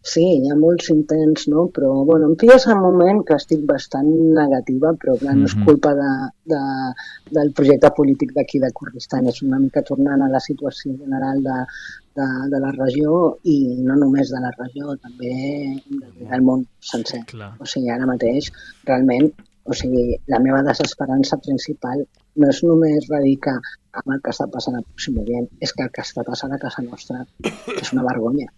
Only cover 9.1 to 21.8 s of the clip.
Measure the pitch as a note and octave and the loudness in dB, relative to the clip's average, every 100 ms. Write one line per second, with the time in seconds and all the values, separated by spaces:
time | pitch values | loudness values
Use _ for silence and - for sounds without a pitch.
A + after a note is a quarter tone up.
9.1 | C3 B2 A#2+ C#3 C3+ C3+ D3 C#3 C3+ C#3 | -2 -2 -2 -2 0 0 0 -4 0 0
10.1 | C#3 C3+ C3 - C#3 C#3+ - C#3 C3 C#3 | 2 2 0 -4 -6 -6 -8 -10 -10 -6
11.1 | C3+ C3+ C#3 C3+ B2+ B2+ - - - _ | -4 -2 -2 -2 -4 -8 -12 -18 -20 _
12.1 | - C3+ C3 C#3 C#3 C3+ C3 C3 C3 D3+ | -8 -6 -4 -4 -4 -4 -2 -2 0 2
13.1 | E3+ E3 - F3+ D3 C3 B2 B2+ C#3 C#3 | 2 2 0 0 2 0 0 0 2 2
14.1 | C#3 C#3 C3 B2+ - B2 C3 C#3+ C#3 B2 | 2 0 -4 -8 -8 -12 -10 -10 -12 -14
15.1 | B3 B3 F3+ C3+ C#3+ C#4 C4+ C#4 C#4 B3+ | -12 -8 -6 -6 -6 -8 -10 _ -12 -12
16.1 | B3 B3 B3+ C4 C4 B3+ _ - A#2+ A2+ | -18 -8 0 2 2 -4 _ -12 -10 -8
17.1 | A#2+ A#3 A#2 G2+ A2 - - B2+ A#2+ C3 | -10 -12 -16 -16 -16 -10 -6 -4 -2 -2
18.1 | B2 A#2+ B2+ D3 - - - - B2+ C3 | 0 0 0 -4 -12 -20 -18 -2 2 2
19.1 | B2 D3+ - - _ - B2+ B2+ B2+ A#2+ | 4 2 0 -20 _ -10 -6 -2 0 0
20.1 | A#2+ - A#2 C3 C3+ C#3+ - C#3+ - C3+ | -2 -2 0 2 2 0 -2 -4 -4 -4
21.1 | C3+ C#3 C#3 - C3+ - D3+ | 0 0 -2 -4 -4 -4 -10